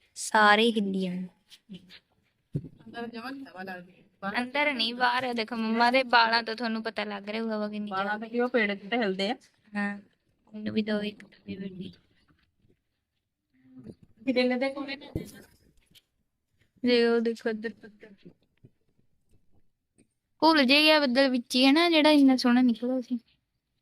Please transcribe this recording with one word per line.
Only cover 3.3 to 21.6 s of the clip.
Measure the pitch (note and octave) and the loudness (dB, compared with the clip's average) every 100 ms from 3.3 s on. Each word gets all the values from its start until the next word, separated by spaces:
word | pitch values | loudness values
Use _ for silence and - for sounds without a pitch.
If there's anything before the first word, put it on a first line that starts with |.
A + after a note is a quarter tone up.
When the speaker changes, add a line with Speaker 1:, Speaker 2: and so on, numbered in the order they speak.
Speaker 2:
ਨੀ | C#4 | -16
ਹਵਾ | C4 F3+ | -16 -16
ਲੱਗਦੀ। | F#3+ F3+ F3+ _ _ _ | -14 -14 -18 _ _ _
ਬਾਹਰ | G3 A#3 | -8 -6
Speaker 1:
ਅੰਦਰ | B3 C#4 D4 | -4 -2 -2
ਨਹੀਂ, | B3+ A3+ | -2 -4
ਬਾਹਰ | A#3+ B3 B3 | -2 -2 -2
ਆ। | B3+ | -4
ਦੇਖੋ | A#3 A3 A#3 | -4 -6 -4
ਮੰਮਾ | A3 A3+ A#3+ | -2 2 2
ਦੇ | C4 | 2
ਬਾਲਾਂ | B3 A#3+ A3+ A#3 | 2 2 2 0
ਤੋਂ | A3+ A3 | -2 -6
ਤੁਹਾਨੂੰ | A#3 A3 | -6 -6
ਪਤਾ | A3+ A3 | -6 -8
ਲੱਗ | G#3 G3+ G3+ | -8 -8 -8
ਰਿਹਾ | A3 | -6
ਹਵਾ | A3+ G#3+ G#3 | -4 -4 -6
ਕਿੰਨੀ | G#3 G#3 | -8 -6
Speaker 2:
ਬਾਲਾਂ | F#3+ G3+ | -4 -4
Speaker 1:
ਜ਼ਿਆਦਾ। | G#3+ A3+ | -6 -6
Speaker 2:
ਤੇ | |
ਕੀ | A#3+ | -4
ਉਹ | B3 | -2
ਪੇੜ | B3 G#3 G3+ | 0 0 -4
ਤੇ | G3+ A#3+ | -4 -2
ਹਿਲਦੇ | G#3 F#3+ G3 | -2 -2 -4
ਆ। | B3+ _ _ _ G3+ | -6 _ _ _ -6
Speaker 1:
ਹਾਂ, | G3+ G3+ - _ _ _ _ | -6 -8 -16 _ _ _ _
ਮੈਨੂੰ | G#3+ G#3+ | -12 -6
ਵੀ | G#3+ | -4
ਦੋ | G#3+ G#3 | -2 -4
ਇੱਕ | G#3 G#3 | -6 -12
ਨਵੀਂ | - _ G3+ F#3+ | -20 _ -16 -14
ਵੱਡੀ। | F#3+ F3+ F#3 - _ _ _ _ _ _ _ _ _ _ _ _ _ _ _ C4 C4 C4 A#3 - - _ A#3 | -12 -14 -16 -18 _ _ _ _ _ _ _ _ _ _ _ _ _ _ _ _ _ -20 -20 -20 -20 _ -4
Speaker 2:
ਕਿਤੇ | B3 B3 B3 | 0 0 0
ਦੇ | C4+ | -4
ਕੋਲੇ | C#4 C4+ C#4 | -6 -10 -12
ਨਾ | - - - - - _ _ _ _ _ _ _ _ _ _ _ _ _ | -12 -12 -12 -18 -20 _ _ _ _ _ _ _ _ _ _ _ _ _
Speaker 1:
ਜੇ | B3 A#3+ A#3 | 0 2 2
ਉਹ | A#3 | 2
ਦੇਖੋ | A#3 A3+ A#3+ | -2 -4 -6
ਇੱਧਰ | A3 A3+ | -6 -10
ਬੱਦਲ। | G3+ G#3+ G#3 A3 G3+ F#3 _ _ _ - _ _ _ _ _ _ _ _ _ _ _ _ _ _ _ _ - | -14 -20 -20 -20 _ -20 _ _ _ -20 _ _ _ _ _ _ _ _ _ _ _ _ _ _ _ _ 0
ਘੁਲ | D#4 D#4 | 4 6
ਜੇ | B3+ C#4+ | 6 6
ਗਿਆ | D#4 D#4 | 6 4
ਬੱਦਲ | C#4 A#3+ C#4 | 4 2 2
ਵਿੱਚ | B3+ - | 0 -2
ਹੀ | B3+ | 2